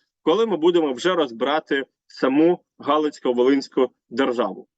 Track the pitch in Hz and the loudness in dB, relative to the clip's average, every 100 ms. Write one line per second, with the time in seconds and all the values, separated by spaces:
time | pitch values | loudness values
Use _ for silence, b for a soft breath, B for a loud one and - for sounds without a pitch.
0 | _ _ 156 196 226 170 170 170 151 120 | _ _ -2 0 0 0 2 2 0 -2
1 | 180 180 120 113 131 156 - 139 127 _ | -2 -2 -2 -4 -2 -2 -2 -4 -4 _
2 | _ - 131 139 165 175 _ _ 131 151 | _ -4 0 4 2 2 _ _ -2 -2
3 | 151 - 131 120 127 139 - - 127 _ | -2 -4 -2 2 2 2 0 -2 -2 _
4 | _ 120 131 120 104 92 - | _ -4 -2 -2 -4 -6 -18